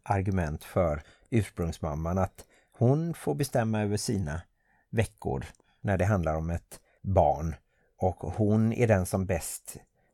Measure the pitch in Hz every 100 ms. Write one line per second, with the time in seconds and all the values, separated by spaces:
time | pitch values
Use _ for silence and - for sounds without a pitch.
0 | - 101 98 95 78 80 - - 85 76
1 | - - - 113 101 - 85 - 80 76
2 | 82 92 90 - - _ _ - 117 147
3 | 165 156 - 143 143 127 110 107 104 104
4 | - 107 73 80 - _ _ _ _ 113
5 | 107 - - - - - _ _ 107 92
6 | 92 101 78 80 82 85 - - _ _
7 | - 92 73 69 82 - _ _ _ -
8 | 95 - 92 98 104 107 110 113 113 98
9 | 92 98 92 85 - - - - _ _
10 | _